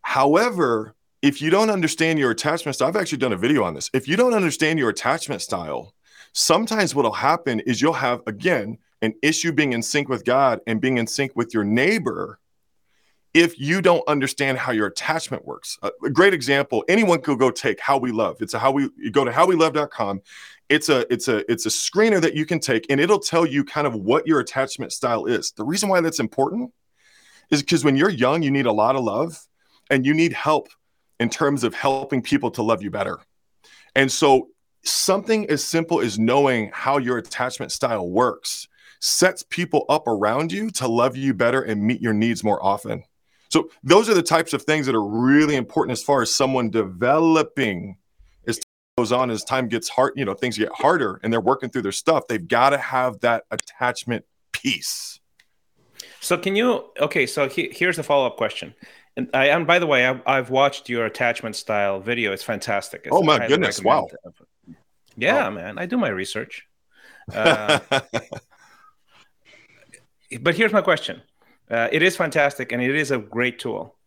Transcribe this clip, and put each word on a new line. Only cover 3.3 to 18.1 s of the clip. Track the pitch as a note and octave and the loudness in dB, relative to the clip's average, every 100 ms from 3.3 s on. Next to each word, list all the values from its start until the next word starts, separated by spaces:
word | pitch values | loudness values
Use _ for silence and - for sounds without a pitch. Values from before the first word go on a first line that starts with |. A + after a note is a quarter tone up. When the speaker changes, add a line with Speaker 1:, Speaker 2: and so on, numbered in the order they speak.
Speaker 1:
a | G2 | 0
video | A2 D3 | 2 2
on | F#2 | 0
this. | D2 - | -4 -4
If | C3+ - | -4 0
you | F#3+ | 2
don't | B3+ | 2
understand | A3+ F3 - D#3 D#3+ | 2 0 0 0 2
your | A#2+ | 0
attachment | G2+ A#2+ D#3+ - A2 | 0 -2 -2 -2 -8
style, | - F#2+ D#2+ B1+ - _ _ - - | -6 -6 -6 -8 -10 _ _ -20 -12
sometimes | - - F3 A3+ A3 F3+ B2+ | -4 2 2 2 -2 -2 2
what'll | A#2+ | 0
happen | - C#3 E3+ C#3 A2+ | 2 0 0 0 -4
is | B2 A#2 | -2 0
you'll | C#3 | 0
have, | C#3+ B2+ A#2+ - | 0 -2 -2 -6
again, | G2+ F#3 D3+ G#2 A#2 _ _ | -4 -2 -2 -4 -12 _ _
an | A2+ - | -4 0
issue | D3 D#3 E3+ | -2 0 -2
being | D3+ D3 | 0 0
in | A#2 | 0
sync | A2+ D3 C#3 | -2 -2 -2
with | B2 G2+ | -4 0
God | B2+ C#3 A2 - | 4 4 0 -2
and | A2 | -2
being | C3 B2+ | 0 0
in | A2+ | -2
sync | - C3+ - | -4 -4 -4
with | A#2+ | -2
your | A2 | -2
neighbor | G2+ A2+ D3+ A3 B2+ F2+ F#2 G#2+ _ _ _ _ _ _ _ _ _ | 0 2 2 0 -2 -6 -10 -12 _ _ _ _ _ _ _ _ _
if | D#3 E3+ E3+ | 4 4 2
you | C#3 F#3 | -2 2
don't | F3+ E3+ - | 4 4 2
understand | D3 C3+ - C#3 C3 | 0 0 -2 -2 -2
how | B2+ | -2
your | A2+ G#2 | 0 -2
attachment | - - D#3+ - - - | -4 -4 -4 -4 -10 -10
works. | - - - | -14 -12 -8
A, | - - B2+ | -8 -6 -4
a | |
great | C#3+ F#3+ | 4 4
example, | F3+ B2+ C#3 C#3 - - | 4 0 0 2 -2 2
anyone | F#3+ G#3+ E3 | 2 4 2
could | C#3+ C3+ | 0 2
go | B2+ | 2
take | A#2+ C3+ G2 | 2 -4 -4
How | - C#3 | 0 0
We | B2 | 0